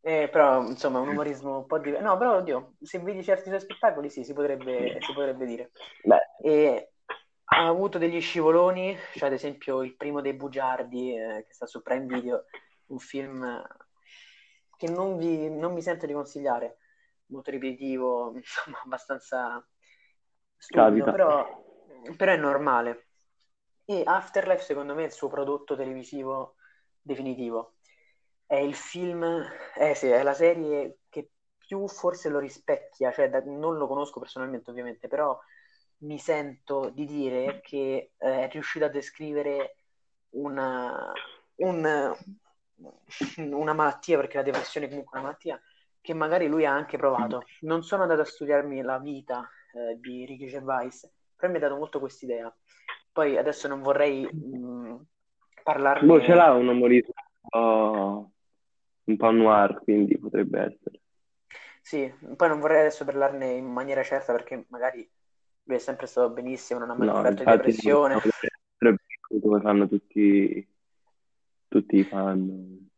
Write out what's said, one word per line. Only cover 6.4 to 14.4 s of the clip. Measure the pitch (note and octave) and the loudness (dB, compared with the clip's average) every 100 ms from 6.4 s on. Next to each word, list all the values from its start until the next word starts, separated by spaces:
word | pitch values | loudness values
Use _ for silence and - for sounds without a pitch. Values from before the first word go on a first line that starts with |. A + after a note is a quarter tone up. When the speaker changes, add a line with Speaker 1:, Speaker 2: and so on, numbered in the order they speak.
Speaker 1:
E | D3 D3+ D3+ A#2+ - _ - - _ _ - | 2 4 4 2 -4 _ -14 -14 _ _ 0
ha | - E3 | 2 4
avuto | E3+ G3 F3 | 2 0 0
degli | E3+ E3+ | 0 -2
scivoloni, | E3 F3 D#3 E3 F3+ F#3 F#3 F#3+ - | -4 2 4 6 4 2 -4 -6 -12
cioè, | - C#3+ | -6 -4
ad | |
esempio, | C3 C#3+ C#3 - C3 | -2 -6 -10 -6 -4
il | C3 C3 | -6 -8
primo | D3 C#3+ | -8 -4
dei | C#3 | -6
Bugiardi, | C3+ C3+ C3+ C3 B2+ B2 B2 B2+ A#2 | -6 -8 -4 -2 -2 -4 -6 -6 -6
eh, | A2 G#2+ A2 | -6 -8 -12
che | |
sta | _ A#2+ | _ -14
su | B2+ | -12
Prime | - B2+ C3 | -4 -4 -2
Video, | B2+ A#2+ A#2+ - - _ _ _ | -6 -4 -6 -6 -20 _ _ _
un | C3+ | -16
film | - C#3 C#3 C3+ B2+ A#2+ - - _ _ _ - - _ | -12 -12 -10 -10 -10 -10 -14 -20 _ _ _ -20 -20 _